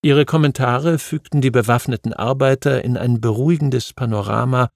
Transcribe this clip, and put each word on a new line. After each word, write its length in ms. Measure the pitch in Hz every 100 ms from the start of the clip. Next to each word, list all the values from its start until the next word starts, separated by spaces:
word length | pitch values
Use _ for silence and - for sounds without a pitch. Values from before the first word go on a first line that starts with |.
Ihre 220 | 151 143 139
Kommentare 720 | 160 147 - 127 123 160 160
fügten 420 | - 156 - 147
die 80 | 131
bewaffneten 640 | 123 110 120 - 113 117
Arbeiter 720 | - 131 135 135 131 143 131
in 140 | 120 120
ein 220 | 123 117
beruhigendes 760 | 117 107 143 165 147 127 -
Panorama 760 | - 123 104 101 110 123 127 120